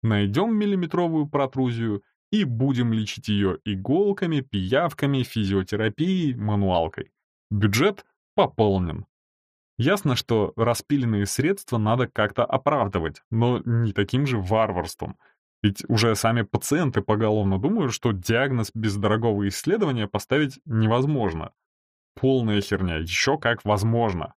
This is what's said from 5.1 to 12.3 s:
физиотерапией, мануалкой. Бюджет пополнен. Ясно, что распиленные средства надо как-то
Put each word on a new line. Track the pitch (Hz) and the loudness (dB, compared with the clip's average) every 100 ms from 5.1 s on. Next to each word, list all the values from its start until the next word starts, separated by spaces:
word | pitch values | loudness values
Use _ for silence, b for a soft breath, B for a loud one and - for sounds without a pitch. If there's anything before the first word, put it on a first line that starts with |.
| 135 | 0
физиотерапией, | 123 113 98 98 92 104 110 - 165 185 156 | -2 -2 0 0 0 -2 -2 0 -2 0 0
мануалкой. | 123 107 104 98 90 82 - - _ _ _ _ | -2 -2 0 2 2 0 -4 -14 _ _ _ _
Бюджет | 107 107 104 180 202 - _ _ | 0 2 2 0 0 -14 _ _
пополнен. | - 170 - 107 95 87 82 98 _ _ _ _ _ _ - | 0 0 2 2 2 0 -6 -12 _ _ _ _ _ _ -2
Ясно, | 123 202 143 123 | 0 2 0 -2
что | - 113 101 - | 0 0 0 0
распиленные | 113 117 - 143 120 107 101 | 0 0 0 0 2 0 0
средства | - 151 196 - 120 | 0 -2 -2 -4 -2
надо | 107 123 123 | 0 0 0
как-то | - 107 | 0 -2